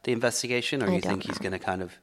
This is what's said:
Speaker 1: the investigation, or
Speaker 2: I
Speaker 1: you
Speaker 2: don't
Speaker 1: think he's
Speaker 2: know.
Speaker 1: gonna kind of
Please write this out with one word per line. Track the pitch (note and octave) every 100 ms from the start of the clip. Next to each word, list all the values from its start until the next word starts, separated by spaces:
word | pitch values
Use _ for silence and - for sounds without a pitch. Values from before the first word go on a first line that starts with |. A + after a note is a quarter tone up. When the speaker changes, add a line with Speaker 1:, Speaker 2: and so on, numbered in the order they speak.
Speaker 1:
the | -
investigation, | A#2+ B2 - A#2+ B2 A#2 C#3+
or | G#2
Speaker 2:
I |
Speaker 1:
you | F#2
Speaker 2:
don't | F#2
Speaker 1:
think | G2
he's | - -
Speaker 2:
know. |
Speaker 1:
gonna | G2 F#2
kind | - F#2
of | F2+ -